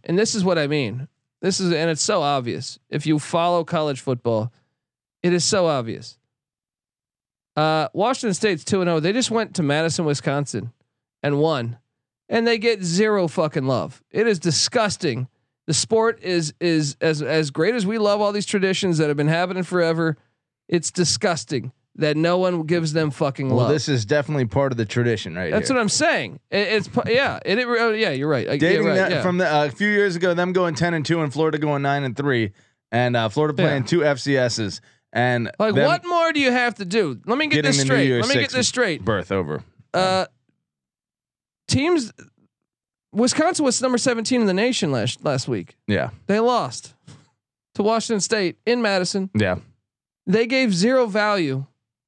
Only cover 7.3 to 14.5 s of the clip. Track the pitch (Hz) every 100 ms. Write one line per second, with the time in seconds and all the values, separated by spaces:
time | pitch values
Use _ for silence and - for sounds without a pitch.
7.3 | _ _ - 156 156 151 - 214 262 240
8.3 | 175 214 170 - 196 175 165 156 220 233
9.3 | 226 220 - 147 147 165 - 160 143 -
10.3 | 139 143 110 120 - _ _ _ _ 143
11.3 | 143 160 147 117 117 _ _ _ _ -
12.3 | 226 233 233 233 220 180 170 220 208 175
13.3 | - 156 160 131 123 85 - _ - 226
14.3 | 190 175